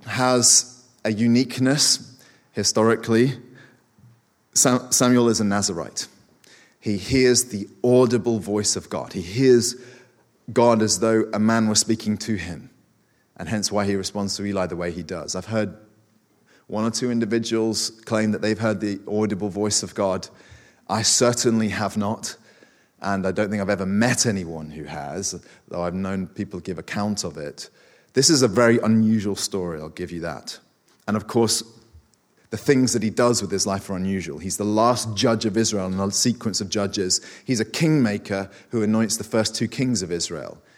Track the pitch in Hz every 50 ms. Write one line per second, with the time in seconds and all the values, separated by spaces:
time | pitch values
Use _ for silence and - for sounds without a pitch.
0 | - - - 117 127 127 127 123 117 - - - - - - - - _ _ _
1 | - 113 110 101 117 117 117 123 131 120 - 127 131 131 143 147 - - - -
2 | - - - - - - _ _ _ _ _ 107 101 - - 113 110 113 113 -
3 | - 117 113 113 127 139 120 - - - - - - - _ _ _ _ _ _
4 | - - _ _ _ _ _ _ _ _ - - - 131 123 123 - - - -
5 | 131 123 123 123 120 120 110 107 107 101 101 101 98 - 90 82 73 - - -
6 | - - _ _ _ _ _ _ _ - - - _ _ _ _ - 110 104 92
7 | 92 95 131 131 131 123 120 120 - - 104 98 104 - - - - 123 123 127
8 | 127 113 123 113 - 120 117 107 - 98 104 104 101 - - 90 - - 104 78
9 | 64 - - 98 85 87 98 123 135 131 123 120 110 - - - - - - -
10 | - _ _ _ _ _ _ _ _ - 110 127 117 120 117 110 110 107 - -
11 | 113 113 110 110 110 110 - 107 107 110 113 113 110 107 104 101 - - 110 110
12 | - 110 107 98 - 120 110 92 85 90 87 - - - _ _ _ _ _ _
13 | _ _ _ _ _ _ _ - 90 82 117 107 95 - 101 104 101 101 101 98
14 | 92 - - 101 101 98 - - 101 101 98 95 92 87 92 85 87 87 80 90
15 | 85 78 92 82 73 - - 92 90 110 113 110 104 95 - - - _ _ _
16 | _ _ _ _ _ _ _ _ _ _ _ _ _ - 98 107 110 117 110 -
17 | 127 123 120 117 113 101 117 117 117 117 117 113 110 113 107 - - - - -
18 | - - 117 107 107 107 107 - 107 107 110 104 113 110 104 92 110 104 101 98
19 | - - 104 107 107 104 107 90 104 101 87 101 104 107 101 - - 90 - -
20 | 101 95 92 95 - - - - - - - - - - _ _ _ - 110 113
21 | 107 - - - 127 120 123 - - 123 113 113 110 104 95 101 107 95 - 107
22 | 104 92 92 - - - - - _ _ _ _ _ _ _ _ _ _ _ _
23 | - 98 98 98 90 95 90 107 107 98 107 104 98 95 101 90 95 92 98 104
24 | 117 120 120 - - 120 98 95 87 80 82 78 78 78 78 80 73 71 82 76
25 | 71 73 73 92 98 - 90 87 - - - _ _ _ - 87 87 87 87 92
26 | 98 95 98 95 92 - - - 101 - - 90 - 95 87 80 82 - - 107
27 | 104 107 104 - - 87 76 80 73 73 - - - - _ _ _ _ _ _
28 | _ _ _ 131 135 - 160 131 127 110 92 123 120 117 117 117 - 110 113 113
29 | 110 110 113 107 98 104 98 - - - - 98 90 87 82 78 78 78 - -
30 | 90 85 87 82 82 82 71 58 - - - - _ _ _ _ _ _ _ _
31 | _ - 104 107 101 - - 120 117 107 - - - - - - - _ - -
32 | _ _ _ _ _ _ _ _ _ _ - 104 - - 143 127 127 113 110 113
33 | 104 107 - - 123 120 120 - 101 87 98 92 - 98 98 95 - - 98 90
34 | 92 95 98 95 85 80 71 78 87 98 90 - 104 104 107 107 113 120 123 113
35 | - 113 107 98 123 120 113 107 113 110 95 113 110 104 107 98 92 92 92 95
36 | 98 101 101 - - 127 110 - - 113 95 - 104 95 - 110 98 95 - 107
37 | 92 92 - - - - - - - - 127 107 110 - - - 165 156 156 147
38 | 120 107 104 101 - - 101 98 98 - - - - _ - 117 104 107 110 113
39 | 110 101 - - 107 - - 113 110 - - - 123 113 - - 135 127 120 92
40 | 92 82 87 85 - - 87 76 - 50 - - _ _ _